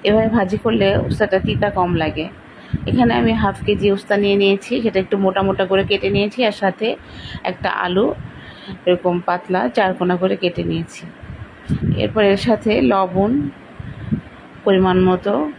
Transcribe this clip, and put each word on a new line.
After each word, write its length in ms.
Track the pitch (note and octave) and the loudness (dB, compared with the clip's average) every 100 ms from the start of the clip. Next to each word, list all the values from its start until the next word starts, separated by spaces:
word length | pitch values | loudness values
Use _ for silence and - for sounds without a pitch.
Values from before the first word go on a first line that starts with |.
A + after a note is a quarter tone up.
এভাবে 260 | F#3+ G#3+ A3 | 4 2 4
ভাজি 280 | A3+ F#3+ G#3 | 2 0 -2
করলে 300 | A#3 G#3+ G3 G3+ F#3 | -2 2 2 2 0
উস্তাটা 320 | - G#3 F#3+ | 0 2 2
তিতা 300 | G3+ - G#3 | 0 0 0
কম 200 | G3+ F3+ E3+ | 0 0 0
লাগে। 300 | D#3 D#3 D#3+ - - - - - - | -2 -4 -8 -10 -20 -20 -8 -6 0
এখানে 240 | - A#3+ | 2 4
আমি 180 | A#3+ A#3 | 4 2
হাফ 240 | A3 G#3 F#3+ | 2 0 -2
কেজি 240 | - G3+ G3+ | -2 2 2
উস্তা 240 | G3 - G3+ | 2 0 2
নিয়ে 200 | G3+ G3+ | 4 4
নিয়েছি, 360 | G3 G3 - B3 | 4 2 0 -2
সেটা 160 | A3+ F#3+ | 0 0
একটু 160 | F#3+ G3 | 0 0
মোটা 240 | F#3+ F#3+ | 2 2
মোটা 200 | G3 F#3+ F#3 | 0 0 2
করে 180 | F#3+ G3 | 0 2
কেটে 240 | G3 G3 | 0 2
নিয়েছি, 300 | G3+ G3+ - A#3 | 0 0 0 -2
আর 100 | G#3 | 0
সাথে 280 | G3 F3+ A3 - - - - - | -2 -2 -6 -6 -10 -16 -14 -8
একটা 260 | - F#3 F#3 - | -8 -4 -4 -2
আলু 220 | F3+ F#3 C4 D4+ - - - - - F#3 | -2 0 0 -2 -12 -16 -18 -18 -16 -4
এরকম 340 | - F3+ F3+ F3 F3 | 0 2 2 0 -2
পাতলা 360 | F3+ - F#3 A#3+ | -4 -2 -2 0
চার 160 | A#3+ F#3+ | 0 0
কোনা 220 | F#3 F3+ F3+ | 0 -2 0
করে 180 | F#3 G3 | 0 0
কেটে 260 | F3+ F3 | -2 -2
নিয়েছি। 400 | E3+ E3 E3 - E3 - - - - - - - - - | -4 -4 -6 -12 -18 -18 -16 -16 -16 -18 -6 -2 0 0
এরপর 260 | - A3 G3+ | 0 2 2
এর 160 | G3 A#3+ | 2 2
সাথে 260 | G#3+ A3 A3+ | 0 2 2
লবণ 480 | C4 G3+ F#3 F#3 G3+ C#4 C#4+ - - - - - - - - - - - | 2 2 0 0 0 0 -2 -8 -20 -16 -14 -12 -6 -6 -6 -20 -20 -6
পরিমাণ 380 | - F#3+ F#3+ F#3 F#3 | 2 4 4 4 4
মতো 240 | F#3 G3+ A3+ D4+ | 2 0 -2 -4